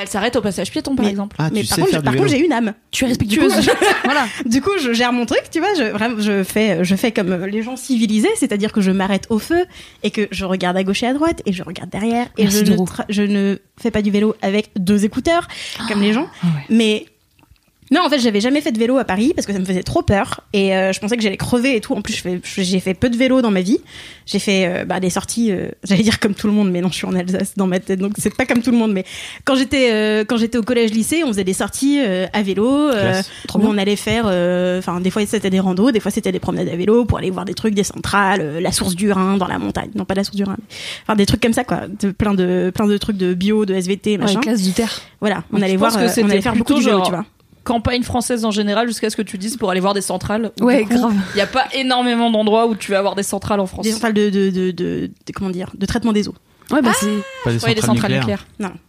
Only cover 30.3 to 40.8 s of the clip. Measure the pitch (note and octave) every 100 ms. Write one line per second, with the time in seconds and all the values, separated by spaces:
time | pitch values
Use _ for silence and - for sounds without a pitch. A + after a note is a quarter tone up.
30.3 | A#3+ A3+ A#3+ G#3 A#3+ A3+ A3 A3 D#4 D#4
31.3 | G3+ F#3+ F#3+ G3+ - C#4 C#4+ A#3+ F#3 F#3
32.3 | G#3 G3 F#3+ A3+ C#4 D4 A#3 F#3+ F#3 F#3+
33.3 | - - - G#3+ G#3 G3 G#3 - A3 A3
34.3 | F#3 F3 F3+ F3+ F3+ F#3 F3 F#3 A3 G#3
35.3 | A3 F#3+ F#3+ F#3+ F3+ A#3+ A3 A3 G#3+ F#3+
36.3 | F3+ - F3 F3 F3 F#3+ A#3 A#3+ - F#3
37.3 | F#3 F#3 F3+ A3 G3+ F#3+ - - G3+ G3
38.3 | F#3+ D#3 D#3 F3+ - G3 F3 G#3 F#3+ F#3
39.3 | G3 F#3 - G3 F#3 - G#3 F#3 G3 G3+
40.3 | G3+ G3 F#3+ - -